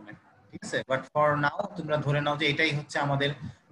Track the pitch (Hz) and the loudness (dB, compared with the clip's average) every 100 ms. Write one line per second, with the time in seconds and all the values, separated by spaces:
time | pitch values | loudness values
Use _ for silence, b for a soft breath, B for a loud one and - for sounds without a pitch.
0 | - - _ _ _ - - 127 117 131 | -10 -18 _ _ _ -16 -6 -4 -2 -2
1 | - 151 151 147 147 175 202 - 151 151 | 0 2 4 4 2 0 -4 -6 -2 0
2 | 143 147 147 147 151 139 160 143 143 156 | 2 0 0 0 2 2 2 0 -2 -2
3 | 143 135 143 147 B B - | 0 2 0 -2 B B -6